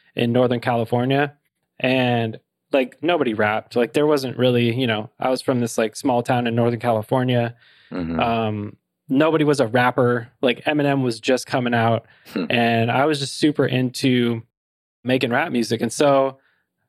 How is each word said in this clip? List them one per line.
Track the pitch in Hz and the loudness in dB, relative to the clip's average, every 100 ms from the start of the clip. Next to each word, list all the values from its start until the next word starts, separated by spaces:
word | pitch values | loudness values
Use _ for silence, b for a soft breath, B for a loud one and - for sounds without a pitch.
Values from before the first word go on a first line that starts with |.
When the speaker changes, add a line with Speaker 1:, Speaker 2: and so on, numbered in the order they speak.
| b | b
Speaker 1:
in | - 120 | -4 0
Northern | 120 123 123 | 2 2 0
California. | 131 120 110 123 127 139 143 - _ _ _ - | -2 -2 -2 -2 0 0 -2 -6 _ _ _ -6
And, | 127 131 123 120 113 110 _ _ _ | -2 0 0 0 -2 -6 _ _ _
like, | 139 127 - | -2 -2 -4
nobody | 156 175 127 | -2 0 0
rapped. | 107 107 107 - 123 | 0 0 -2 -4 -2
Like, | 117 | -2
there | 151 151 | 0 2
wasn't | 147 131 - | 0 -2 0
really, | 127 120 120 | 2 2 0
you | 117 127 | 0 -2
know, | 107 110 - | -2 -6 -4
I | 131 | -2
was | 131 | -2
from | - 123 | -2 -2
this, | 117 - | -2 -2
like, | 110 - | -4 -2
small | 143 120 | -2 -2
town | 117 123 120 | 0 -2 0
in | |
Northern | 117 120 117 | 0 0 0
California. | 120 110 107 131 127 123 117 120 b b b | -2 -2 0 -2 0 0 -2 -6 b b b
Speaker 2:
Mm-hmm. | 90 82 82 | -8 -4 -2
Speaker 1:
Um, | 120 117 110 107 104 - _ _ - | -2 0 -2 -4 -8 -14 _ _ -2
nobody | 135 160 156 | 0 2 2
was | 151 143 | 2 2
a | 113 | 0
rapper. | 123 123 123 123 120 117 _ | 2 2 2 0 0 -6 _
Like, | 127 117 | 0 2
Eminem | - 151 143 139 | 0 0 2 0
was | 127 110 | 0 -2
just | - 127 - | 0 0 0
coming | 139 120 | -2 0
out. | 120 113 113 B B B | 2 2 0 B B B
Speaker 2:
Hmm. | 98 85 | -6 -2
Speaker 1:
And | 123 117 117 117 | 0 2 2 2
I | 127 147 | 2 0
was | 143 | 0
just | 139 - | -4 -2
super | 156 147 131 | 0 2 0
into | 127 127 - 135 123 120 117 - _ _ _ _ _ | 0 -2 0 0 2 2 -2 -8 _ _ _ _ _
making | 120 131 127 | -2 0 0
rap | 123 165 | 0 0
music. | 123 110 117 | -2 -2 -2
And | 117 | -4
so | - 147 139 135 131 _ _ _ _ | 0 4 4 2 -4 _ _ _ _